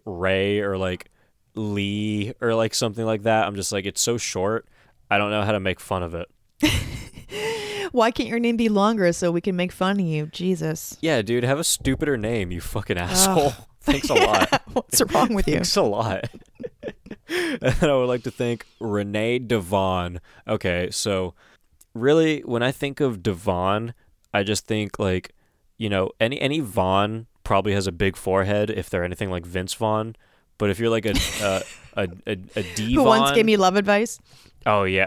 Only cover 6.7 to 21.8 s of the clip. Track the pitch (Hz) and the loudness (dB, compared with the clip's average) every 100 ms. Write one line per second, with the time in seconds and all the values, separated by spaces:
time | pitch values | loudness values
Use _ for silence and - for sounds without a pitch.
6.7 | - - - - - - 403 427 453 415 | 0 -4 -8 -14 -18 -12 -6 -4 -4 -6
7.7 | 415 392 247 226 - 233 233 240 233 226 | -8 -2 2 2 0 -4 -2 0 2 2
8.7 | 208 208 226 180 170 175 170 196 180 180 | 4 2 4 2 2 0 0 -2 -2 -2
9.7 | - 185 202 175 156 151 - 180 175 160 | -2 0 0 0 -2 -4 -4 -2 -2 -2
10.7 | 156 - - 160 135 104 120 120 139 170 | -6 -10 -4 0 0 2 0 2 0 0
11.7 | - 135 135 151 127 107 120 90 87 - | -2 -2 0 0 0 0 -2 -2 -6 -6
12.7 | 110 - 90 87 185 190 180 143 117 - | -6 -2 -2 0 2 4 4 2 -2 -10
13.7 | _ - 277 - - 403 - - 269 - | _ -2 0 2 2 4 2 2 0 -2
14.7 | - - - 247 - 226 208 - - 175 | -6 -2 0 2 2 2 2 0 0 0
15.7 | 202 135 101 113 95 - - - - - | 2 2 0 -2 -2 -6 -12 -20 -16 -16
16.7 | - - - - - - 349 339 269 131 | -14 -16 -14 -16 -16 -6 -4 -4 -2 0
17.7 | - 160 139 123 123 120 - 123 120 - | 2 4 4 2 -2 -4 -4 -2 -4 -8
18.7 | - 110 104 101 104 113 120 117 113 85 | -10 -4 -2 -2 -2 0 0 0 -2 2
19.7 | 98 95 92 87 87 - - - 110 92 | 2 2 0 -2 -8 -14 -14 -4 -2 0
20.7 | 87 90 - 110 95 90 - _ _ _ | 0 -2 -2 -2 -2 -2 -8 _ _ _
21.7 | _ | _